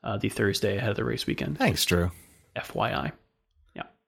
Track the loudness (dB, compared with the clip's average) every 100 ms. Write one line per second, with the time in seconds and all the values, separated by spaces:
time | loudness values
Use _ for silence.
0 | -4 -2 -2 2 2 2 0 0 0 0
1 | -2 -2 -2 -2 -2 2 2 2 4 4
2 | 2 -2 -20 -20 _ -10 -6 0 0 0
3 | -4 -8 _ _ _ _ _ -12 -12 _